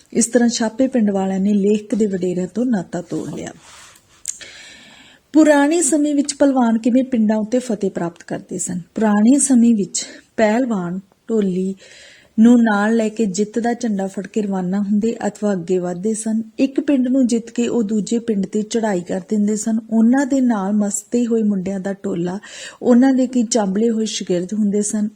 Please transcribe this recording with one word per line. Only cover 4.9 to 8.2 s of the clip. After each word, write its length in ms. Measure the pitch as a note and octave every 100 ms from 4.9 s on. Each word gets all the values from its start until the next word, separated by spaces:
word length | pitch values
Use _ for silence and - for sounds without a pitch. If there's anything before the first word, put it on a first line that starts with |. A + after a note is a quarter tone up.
| - - _ _
ਪੁਰਾਣੇ 480 | D4+ D4+ C#4+ C#4+ F4
ਸਮੇਂ 340 | C4 D4+ D4 C#4+
ਵਿੱਚ 180 | -
ਪਹਿਲਵਾਨ 440 | - C#4+ C4 A#3 A3+
ਕਿਵੇਂ 260 | B3 B3
ਪਿੰਡਾਂ 340 | C4 A3+ G#3+ A3
ਉੱਤੇ 220 | G#3+ B3
ਫਤਿਹ 320 | B3 G3+ G3
ਪ੍ਰਾਪਤ 320 | F#3 E3+ -